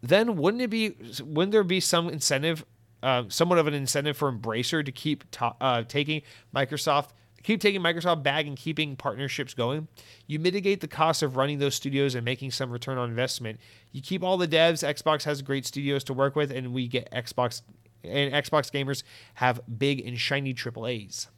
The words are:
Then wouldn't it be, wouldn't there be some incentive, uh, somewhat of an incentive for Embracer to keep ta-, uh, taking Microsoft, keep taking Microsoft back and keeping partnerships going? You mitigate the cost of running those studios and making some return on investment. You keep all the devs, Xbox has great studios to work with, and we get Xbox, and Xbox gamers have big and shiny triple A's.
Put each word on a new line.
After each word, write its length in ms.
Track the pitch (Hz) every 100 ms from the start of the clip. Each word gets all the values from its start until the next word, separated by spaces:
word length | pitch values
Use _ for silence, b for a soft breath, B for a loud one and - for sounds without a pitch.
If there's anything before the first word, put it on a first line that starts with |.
Then 320 | 120 180 233 196
wouldn't 260 | 151 226
it 80 | 254
be, 260 | 226 220 - 113 110
wouldn't 300 | 135 156 190
there 100 | 214
be 160 | 190 185
some 280 | 170 175 170
incentive, 560 | 156 - 139 156 160 - _ _ _
uh, 220 | 127 127 110
somewhat 280 | - 170 175
of 80 | 151
an 80 |
incentive 420 | 147 135 147 143 139
for 160 | 143
Embracer 540 | 120 113 110 123 165 143
to 60 |
keep 320 | 127 156 143 -
ta-, 240 | - 117 -
uh, 220 | 131 123
taking 400 | 117 143 147 156 B B B -
Microsoft, 540 | 135 143 - 147 143 _ b b
keep 180 | - 214
taking 220 | 208 196
Microsoft 400 | 170 170 170 165
back 240 | 143 147 151
and 100 | 135
keeping 400 | - 156 151 135
partnerships 600 | 143 107 139 - 127 -
going? 320 | 120 147 156 - B B B
You 100 | 151
mitigate 440 | 170 190 196 196
the 60 | 151
cost 360 | - 160 160
of 120 | 151 127
running 220 | 135 147
those 160 | 139
studios 400 | 123 139 135 139
and 100 | 127
making 280 | 117 127 135
some 180 | 123 131
return 300 | 120 127 131
on 100 | 120
investment. 500 | 113 127 - 117 110 B B B
You 100 | 139
keep 220 | 135 185
all 140 | 185 185
the 100 | 175
devs, 400 | 160 165 165 147
Xbox 360 | 143 - 151
has 180 | 151 147
great 240 | 135 139 127
studios 400 | - 143 139 131
to 80 |
work 240 | 131 139 139
with, 120 | 147
and 220 | 131 127
we 160 | 123 123
get 240 | 123 -
Xbox, 520 | 127 120 - 123 - - - _ _ -
and 280 | 123 139
Xbox 380 | 143 - 156 135
gamers 320 | 143 135 135 - B B
have 260 | B 127 120 120 117
big 300 | 139 139 120
and 100 | 120
shiny 360 | - 139 139
triple 340 | 120 - 117 113
A's. 400 | 120 98 - -